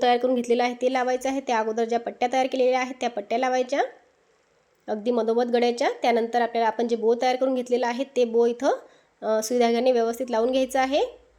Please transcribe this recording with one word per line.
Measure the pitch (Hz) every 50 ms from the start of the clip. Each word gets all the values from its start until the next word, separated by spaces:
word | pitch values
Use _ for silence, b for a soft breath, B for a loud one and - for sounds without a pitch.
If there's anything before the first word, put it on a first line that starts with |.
तयार | 247 247 240 240
करून | 247 254 262
घेतलेलं | 240 233 240 233 247 240
आहे | 247 240
ते | 247 254 254 262
लावायचं | 254 247 254 254 254 254 269
आहे. | 269 277
त्या | 269 - 240 220
अगोदर | 220 220 220 233 233
ज्या | 226 233 233
पट्ट्या | 233 214 - - 240 247 262
तयार | 262 254 262
केलेल्या | 269 262 247 254 262 254
आहेत | 254 247 269 -
त्या | 247 233
पट्ट्या | 233 208 202 - 226 233
लावायच्या | 262 254 254 262 247 247 277 302 466 523 - - _ _ _ _ _ _ _ _ _ _ _ _ _ _ _ _ _ -
अगदी | 214 214 202 247
मधोमध | 247 233 214 226 226 240 247 240
गळ्याच्या. | 233 240 240 240 240 240 277 359 480 -
त्यानंतर | - 247 233 226 233 233 233 240
आपल्याला | 233 226 233 233 233 220
आपण | 220 - 240 226
जे | 233
बो | 220 214 226 240 240
तयार | 262 254 254
करून | 254 262 269 262
घेतलेलं | 254 240 247 240 247 240 233
आहे | 240 240 269
ते | 269 - 247 247
बो | 226 220 233 233
इथं, | 233 233 240 269 311 508 - b b b b b b _ _
अ, | 202 214 220 220 220
सुई | - 247 247
धाग्याने | 240 233 233 233 247 262
व्यवस्थित | 254 233 226 226 233 240 262 247
लावून | 233 220 233 254
घ्यायचं | 262 269 262 247 - 262
आहे. | 262 262 277 339 480 523 - - _ _ _